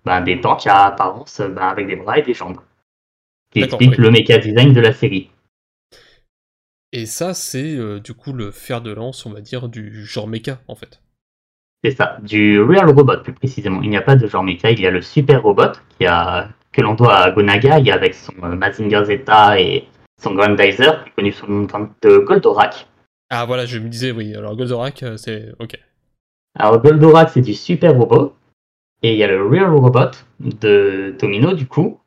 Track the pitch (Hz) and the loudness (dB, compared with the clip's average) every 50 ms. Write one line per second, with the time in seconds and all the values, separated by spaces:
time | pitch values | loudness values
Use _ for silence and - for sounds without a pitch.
0 | _ 92 90 90 87 90 92 87 - - - - - 110 98 98 98 98 98 - | _ -4 -2 -2 -2 -4 -4 -2 -2 -2 -2 -2 0 2 4 4 4 2 2 -2
1 | 98 92 101 113 - - - - 104 95 92 95 95 92 92 104 98 95 90 - | -6 -6 -6 -10 -16 -18 -10 -10 -10 -8 -8 -6 -6 -6 -6 -6 -8 -8 -10 -10
2 | 92 104 123 151 143 123 113 - 90 90 92 - _ _ _ _ _ _ _ _ | -8 -2 -2 -2 -2 -2 -6 -8 -8 -12 -14 -16 _ _ _ _ _ _ _ _
3 | _ _ _ _ _ _ _ _ _ _ _ 104 - 123 127 110 123 127 123 - | _ _ _ _ _ _ _ _ _ _ _ -4 -2 -2 0 2 4 4 4 4
4 | 117 110 117 113 110 - 117 107 104 107 104 120 131 139 123 120 113 110 - - | 4 4 4 4 4 4 2 2 2 0 2 4 6 6 6 6 4 2 2 0
5 | 120 104 95 92 - - _ _ _ _ _ _ _ _ _ _ _ _ _ _ | -4 -4 -4 -6 -8 -10 _ _ _ _ _ _ _ _ _ _ _ _ _ _
6 | _ _ _ _ _ _ _ _ _ _ _ _ _ _ _ _ _ _ - 120 | _ _ _ _ _ _ _ _ _ _ _ _ _ _ _ _ _ _ -14 -14
7 | 113 107 - - 170 185 175 - - - - 131 139 160 156 127 113 104 101 101 | -12 -12 -10 -8 -8 -8 -8 -10 -12 -10 -10 -10 -8 -8 -8 -8 -8 -8 -10 -12
8 | 104 - 113 - _ 143 135 123 104 101 - - - - 127 117 117 110 104 107 | -14 -18 -20 -18 _ -14 -12 -12 -12 -12 -14 -18 -14 -12 -12 -10 -10 -12 -14 -12
9 | 113 131 131 - - 117 101 104 104 - 127 123 127 117 113 110 107 104 107 107 | -12 -14 -14 -16 -18 -18 -18 -18 -16 -14 -12 -12 -12 -12 -14 -14 -16 -16 -18 -20
10 | 104 107 - 113 104 110 113 110 110 143 131 127 _ - 120 - - - _ _ | -18 -14 -12 -12 -10 -10 -10 -10 -10 -12 -14 -14 _ -20 -20 -20 -20 -20 _ _
11 | _ _ _ _ _ _ _ _ _ _ _ _ _ _ _ _ - 113 - - | _ _ _ _ _ _ _ _ _ _ _ _ _ _ _ _ -6 -6 -4 -4
12 | - 104 - - 104 104 107 104 104 104 104 101 107 131 180 196 185 156 135 143 | -6 -6 -6 -12 -12 -6 -2 0 2 2 4 4 4 4 4 4 4 6 6 6
13 | 139 120 92 - - - - - - 127 - - - 98 95 95 - 107 104 98 | 4 4 2 -2 -6 -12 -12 -10 -10 -10 -10 -10 -8 -8 -6 -6 -4 -4 -4 -2
14 | - 139 135 127 113 101 - 92 95 95 85 - - 113 117 98 95 92 92 90 | 0 2 2 2 2 0 -4 -4 -4 -4 -6 -2 0 0 0 2 0 -2 -2 -2
15 | 87 - - 151 131 147 143 127 107 104 98 107 151 - - - _ _ _ _ | -6 -4 -4 -2 2 2 2 4 2 2 2 2 2 0 -2 -6 _ _ _ _
16 | 92 87 87 85 85 87 90 90 - 110 - _ _ _ - - - - 113 113 | -2 0 0 0 -2 -2 -4 -6 -8 -10 -16 _ _ _ -4 -2 -2 -2 0 2
17 | 120 113 101 95 90 92 92 107 101 101 101 107 127 139 156 156 127 98 95 90 | 4 4 4 4 4 2 2 2 0 2 0 2 2 4 4 4 4 2 0 0
18 | 92 90 - - - - - 92 90 85 87 92 98 101 - - 107 101 104 104 | -2 -2 -4 -6 -14 -20 -18 -14 -10 -10 -6 -4 -6 -6 -6 -6 -4 -2 -2 -2
19 | 104 104 101 - - 110 107 107 104 104 104 95 90 90 90 85 - _ _ _ | 0 -2 -4 -6 -2 2 4 6 6 6 4 2 0 0 -2 -6 -8 _ _ _
20 | _ _ _ _ - 110 95 95 104 104 101 101 101 98 98 117 131 156 156 - | _ _ _ _ -8 -6 -2 0 0 0 2 2 2 0 2 2 2 2 0 0
21 | - - _ - 101 101 95 - - 101 101 101 104 98 - 104 104 104 - _ | -6 -10 _ -6 -4 -4 -6 -8 -8 -6 -6 -4 -4 -6 -6 -10 -10 -12 -10 _
22 | - 104 101 101 101 - 190 196 - 110 101 - 104 - - - - _ _ _ | 4 6 6 6 4 4 0 2 2 2 2 2 0 0 -2 -10 -20 _ _ _
23 | _ _ _ _ _ _ 123 120 120 117 123 127 123 120 123 113 110 117 117 113 | _ _ _ _ _ _ -8 -8 -6 -6 -6 -6 -6 -8 -10 -10 -12 -12 -10 -8
24 | 127 131 117 113 107 107 107 107 104 107 107 117 127 123 123 117 123 139 143 - | -8 -8 -6 -8 -10 -10 -12 -12 -12 -12 -10 -8 -6 -6 -6 -6 -6 -8 -10 -12
25 | 135 120 110 107 - 113 110 107 110 110 117 - 117 - - - _ _ _ _ | -14 -14 -14 -14 -12 -12 -14 -14 -14 -18 -18 -18 -16 -16 -16 -20 _ _ _ _
26 | _ _ _ _ _ _ _ _ _ _ _ - 107 107 113 117 120 151 156 151 | _ _ _ _ _ _ _ _ _ _ _ -2 2 2 2 4 4 4 4 6
27 | 151 160 156 160 165 160 - 131 127 - 101 - - - 180 - 175 165 139 123 | 6 8 8 6 6 4 2 -2 -2 -2 -4 -8 -6 -6 -4 0 2 2 4 4
28 | 113 - 117 156 185 - - _ _ _ _ _ _ _ _ _ _ _ _ _ | 2 2 2 2 2 0 -6 _ _ _ _ _ _ _ _ _ _ _ _ _
29 | - 113 110 107 104 98 95 98 98 107 143 185 196 180 156 143 123 123 127 - | -4 -2 0 0 0 0 0 0 0 0 2 2 2 2 2 4 4 4 2 2
30 | - - - - _ _ _ - 127 120 110 - 110 104 101 101 98 101 95 98 | 0 0 -4 -12 _ _ _ -12 -10 -10 -8 -4 0 2 2 4 2 0 -2 -4
31 | 98 98 92 - - 101 101 104 135 175 190 156 131 - - 147 180 247 - - | -8 -10 -8 -6 -6 -4 0 0 0 0 0 -4 -6 -4 -4 -2 -2 -2 -6 -10
32 | _ | _